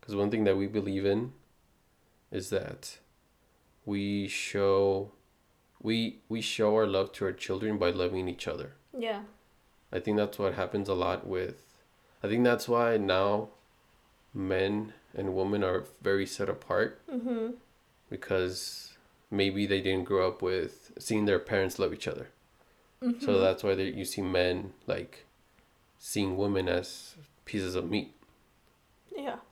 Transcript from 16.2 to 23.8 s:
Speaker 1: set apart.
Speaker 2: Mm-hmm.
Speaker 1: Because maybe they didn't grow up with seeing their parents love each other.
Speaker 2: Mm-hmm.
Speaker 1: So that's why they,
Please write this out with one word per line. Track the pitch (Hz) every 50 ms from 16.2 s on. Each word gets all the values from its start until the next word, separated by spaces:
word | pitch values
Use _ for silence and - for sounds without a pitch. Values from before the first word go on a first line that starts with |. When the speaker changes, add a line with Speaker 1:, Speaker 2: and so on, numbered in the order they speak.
| 98
Speaker 1:
set | 92 - - 101 98
apart. | 92 - - - 92 95 107 - - - -
Speaker 2:
Mm-hmm. | - 294 247 233 254 240 226 220 233 247 - - _ _ _ _ _ _ _ _ _
Speaker 1:
Because | - - - - 98 95 92 90 92 - - - - - - - - _ _ _ _ _ _ _
maybe | - 101 98 98 98 101 101
they | 98 101 98
didn't | 95 98 95 95 90
grow | 90 98 92 92
up | 92 - - -
with | 90 92 92 80 - - - - - - -
seeing | - - 113 107 104
their | 104 98 90
parents | - - 113 98 95 92 - -
love | 98 87 -
each | - - -
other. | - 71 65 - _ _ _ _ _ _ _ _ _ _ _ _ _ _ -
Speaker 2:
Mm-hmm. | 247 240 240 269
Speaker 1:
So | 285 - 95
that's | 95 95 95 - -
why | 101 98
they, | 95